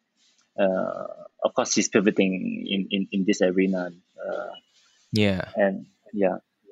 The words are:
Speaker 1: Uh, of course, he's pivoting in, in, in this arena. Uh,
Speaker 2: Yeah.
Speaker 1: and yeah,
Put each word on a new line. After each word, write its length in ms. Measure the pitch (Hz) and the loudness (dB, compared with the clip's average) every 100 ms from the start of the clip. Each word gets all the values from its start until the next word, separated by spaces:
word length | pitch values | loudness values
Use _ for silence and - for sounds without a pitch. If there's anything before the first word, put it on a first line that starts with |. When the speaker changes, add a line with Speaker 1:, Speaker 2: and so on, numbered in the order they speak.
| _ _ _ _ _ - | _ _ _ _ _ 0
Speaker 1:
Uh, 500 | 98 92 92 90 - - - _ | 0 2 -2 -6 -10 -14 -20 _
of 100 | - - | -4 0
course, 180 | 120 | -2
he's 160 | - 98 | 0 2
pivoting 760 | 117 101 92 95 92 92 87 82 | 2 4 4 2 0 -4 -6 -4
in, 180 | 98 92 | -4 -2
in, 160 | 101 98 | -2 -2
in 140 | 104 92 | -2 0
this 160 | 101 | 2
arena. 500 | 92 92 95 95 90 87 _ - | 2 2 2 0 -4 -10 _ -14
Uh, 360 | 95 92 90 95 _ _ _ _ _ | -8 -8 -8 -14 _ _ _ _ _
Speaker 2:
Yeah. 380 | 110 104 92 - - | 0 2 0 -4 0
Speaker 1:
and 320 | 98 95 - _ - | 0 0 -8 _ -10
yeah, 240 | 208 - 95 - _ _ | 0 0 0 -8 _ _